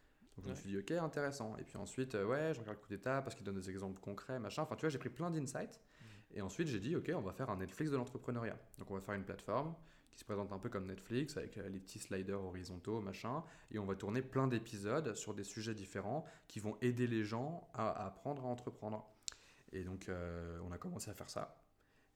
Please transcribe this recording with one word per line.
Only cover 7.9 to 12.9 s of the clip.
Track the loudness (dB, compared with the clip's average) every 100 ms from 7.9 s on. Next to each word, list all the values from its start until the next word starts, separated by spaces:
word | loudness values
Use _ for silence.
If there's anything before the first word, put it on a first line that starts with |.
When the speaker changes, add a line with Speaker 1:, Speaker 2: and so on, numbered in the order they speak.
Speaker 1:
de | 2
l'entrepreneuriat. » | 2 -2 0 0 0 -4 -10 -10
Donc | -4
on | -2
va |
faire | 0
une | 0 0
plateforme | -4 2 4 2 -4 -12 -20 -20
qui | -12
se | -2
présente | 0 0
un | -2
peu | -2
comme | 0 -2
Netflix, | -6 0 2 2 -2
avec, | -4 -4
euh, | -4
les | -4
petits | -6 -8
sliders | -2 0 2 0
horizontaux, | 0 -4 -4 -4 0